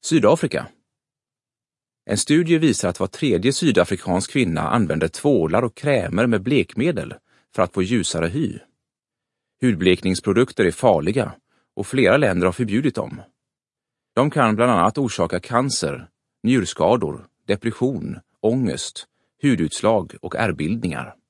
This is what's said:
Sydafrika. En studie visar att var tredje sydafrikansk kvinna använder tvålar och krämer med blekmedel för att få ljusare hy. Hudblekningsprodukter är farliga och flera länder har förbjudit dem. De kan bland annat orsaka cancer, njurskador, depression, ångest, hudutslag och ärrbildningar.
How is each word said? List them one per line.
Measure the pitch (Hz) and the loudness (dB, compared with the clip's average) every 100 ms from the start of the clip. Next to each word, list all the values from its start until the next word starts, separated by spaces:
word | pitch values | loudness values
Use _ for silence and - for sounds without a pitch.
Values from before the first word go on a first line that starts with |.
Sydafrika. | - 156 104 160 151 71 60 _ _ _ _ _ _ _ _ _ _ _ _ _ | 2 4 4 4 0 -6 -10 _ _ _ _ _ _ _ _ _ _ _ _ _
En | - 107 | -6 -4
studie | - 151 165 165 | 2 2 4 4
visar | 156 107 92 | 4 2 -2
att | 90 | -2
var | 90 | -6
tredje | - 147 90 107 | -2 0 2 0
sydafrikansk | 139 165 101 87 95 - 90 98 | 0 2 2 2 0 -2 -2 -2
kvinna | 139 107 80 80 | -2 0 0 -2
använder | - 90 80 80 | -2 -2 -2 -2
tvålar | - 147 123 78 92 | -2 0 0 2 0
och | 120 - | -2 -4
krämer | 143 135 90 98 123 | -2 -2 -2 -2 0
med | 110 | 0
blekmedel | 98 139 87 - 147 160 67 - _ _ _ | 0 -2 -2 -2 -4 -4 -8 -14 _ _ _
för | - | -2
att | 90 | -2
få | - | 0
ljusare | 92 117 87 82 82 | 0 0 -2 -2 -4
hy. | 104 156 - _ _ _ _ _ _ _ _ _ _ | -2 -6 -6 _ _ _ _ _ _ _ _ _ _
Hudblekningsprodukter | 127 95 90 90 92 92 - 98 131 - | 0 2 4 4 2 -2 0 2 2 2
är | 95 | 0
farliga | - 123 87 107 123 110 - _ _ _ | 2 2 4 2 -2 -4 -8 _ _ _
och | - 107 | -12 -4
flera | 131 101 127 | 2 4 4
länder | 131 87 92 | 2 2 0
har | |
förbjudit | 90 117 104 151 | 0 -2 0 0
dem. | 110 - - - _ _ _ _ _ _ _ _ | -4 -8 -10 -18 _ _ _ _ _ _ _ _
De | - 143 | 0 0
kan | 147 120 107 | 2 2 4
bland | 123 | 4
annat | 104 87 110 | 4 2 2
orsaka | 131 - 85 90 | -4 -2 -2 -2
cancer, | - 120 135 - 78 71 - _ _ _ | -2 -2 0 -2 -4 -6 -12 _ _ _
njurskador, | 110 127 90 - 80 120 78 67 - _ - | 0 0 0 0 2 2 0 -8 -14 _ -6
depression, | 98 113 - 127 131 - 95 _ _ | -4 -4 -2 -2 -2 -8 -12 _ _
ångest, | 107 127 117 - - - - _ _ _ | -2 0 -2 -4 -8 -12 -20 _ _ _
hudutslag | 143 110 78 - 104 110 85 - | 0 2 0 0 2 2 -2 -12
och | - - | -10 -4
ärrbildningar. | 107 87 76 113 104 76 62 - _ | -2 -2 -2 -2 -4 -6 -10 -16 _